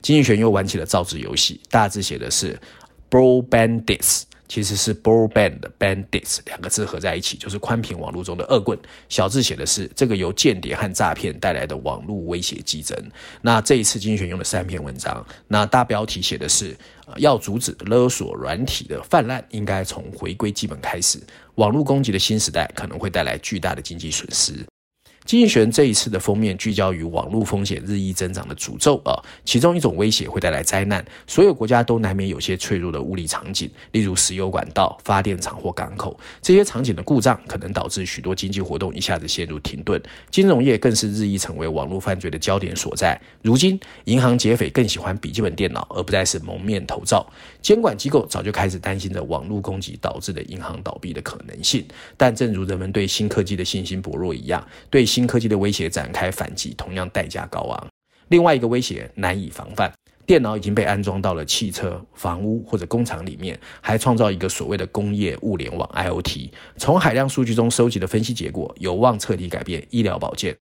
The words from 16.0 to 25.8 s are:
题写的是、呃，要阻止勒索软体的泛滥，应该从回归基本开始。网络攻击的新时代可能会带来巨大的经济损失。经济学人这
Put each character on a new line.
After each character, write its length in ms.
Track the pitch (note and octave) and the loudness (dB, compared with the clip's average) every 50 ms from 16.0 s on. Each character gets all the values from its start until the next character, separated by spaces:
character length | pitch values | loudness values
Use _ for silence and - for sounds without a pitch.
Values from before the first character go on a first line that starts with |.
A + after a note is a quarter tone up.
| A2 | -2
题 160 | - - F#2 | -4 -6 -4
写 160 | F2 - - C#2 | -4 -4 -4 -4
的 100 | - - | -2 0
是、 280 | - - G#2 E2 - - - - - - - | 0 0 0 -4 -10 -14 -20 -20 -20 -20 -20
呃， 80 | - - | -18 -6
要 200 | - C#3+ D3+ C3+ | 2 4 4 4
阻 220 | G#2+ - - G2+ A#2 | 4 0 -4 -4 -4
止 180 | B2+ - - - - | -4 -4 -6 -6 -2
勒 220 | F#2+ A2+ B2 B2 B2+ | 2 4 4 4 4
索 280 | B2+ - - - G1+ | 2 -2 -6 -6 -6
软 280 | - B1+ C#2 D#2 F#2+ B2+ | -6 -6 -6 -4 -4 -4
体 200 | C3 - - - | -4 -4 -6 -6
的 160 | - D2+ B1+ | -8 -10 -10
泛 240 | - - - E3 A#2+ | -2 2 2 2 2
滥， 180 | A#2 C3 B2 - _ | 2 -4 -8 -8 _
应 140 | - G#2+ G#2 | -8 -6 -2
该 180 | G2 G2 F#2+ | -2 -2 -2
从 220 | F#2 - - - - - | -2 -4 -8 -10 -12 -14
回 200 | - - - F#2 F#2 | -12 -10 -8 -8 -6
归 180 | G2+ A2 G#2 | -4 -4 -4
基 120 | G#2 - - - | -2 -4 -6 -6
本 120 | D#2 C#2 | -8 -8
开 200 | C2+ - - E2+ | -8 -8 -4 -2
始。 200 | F2+ - - - - - - - - _ _ | -2 -2 -2 -2 -8 -20 -20 -20 -20 _ _
网 160 | - A2 G#2 | 2 4 4
络 100 | A2 D3 | 4 2
攻 180 | D3+ - C#3 C#3 | 2 2 2 2
击 120 | C3+ A#2+ | 2 2
的 60 | F#2+ F#2 | 0 0
新 200 | - - G#2+ G#2+ | 2 2 2 0
时 100 | - - | 0 0
代 220 | - E2+ D#2 - - | 0 -2 -2 -2 -4
可 100 | - - | -10 -10
能 100 | E2 - | -8 -8
会 140 | E2 G#2 G2 | -6 -6 -4
带 140 | E2+ F2+ D#2+ | -2 -2 -2
来 120 | C2 A#1+ - | -2 -4 -6
巨 200 | - - A2 F#2 | -6 -6 -6 -4
大 160 | E2 F#2 - | -4 -4 -4
的 80 | - | -4
经 160 | - - E2+ E2+ | -8 -12 -12 -10
济 140 | D#2+ D#2+ | -8 -6
损 160 | D#2 - - - | -6 -6 -6 -4
失。 340 | - - - - D2 - - - _ _ _ _ _ _ _ _ _ _ _ | -2 0 0 0 -2 -8 -14 -16 _ _ _ _ _ _ _ _ _ _ _
经 160 | - - A#3+ | 2 6 6
济 80 | A#3+ G#3 | 6 8
学 100 | - - | 8 6
人 100 | A2 A2 | 6 6
这 140 | A2+ - | 6 6